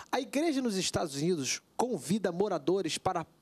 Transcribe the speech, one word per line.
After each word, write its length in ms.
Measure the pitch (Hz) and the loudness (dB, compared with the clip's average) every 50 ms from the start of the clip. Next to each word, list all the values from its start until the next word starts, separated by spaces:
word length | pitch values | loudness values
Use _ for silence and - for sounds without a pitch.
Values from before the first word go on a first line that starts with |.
| - - | -10 -4
"A 80 | - 254 | -4 -4
igreja 400 | 277 202 - 269 320 349 277 269 | -2 0 0 2 2 2 2 2
nos 140 | 254 233 196 | 0 0 0
Estados 400 | 190 165 - - 202 196 156 139 | 0 0 0 0 -2 -2 -2 -2
Unidos 460 | 139 151 170 185 156 131 120 - - - _ _ - | 0 0 2 2 2 0 -2 -4 -6 -6 _ _ -2
convida 540 | 233 254 233 151 120 139 190 220 185 190 | -2 0 0 -2 -2 0 0 2 2 0
moradores 680 | 170 175 202 214 185 156 139 151 185 196 180 156 - - | 0 2 0 0 0 -2 0 0 0 2 0 -2 -4 -2
para 280 | - 185 185 170 160 - _ _ | -2 0 0 -2 -4 -6 _ _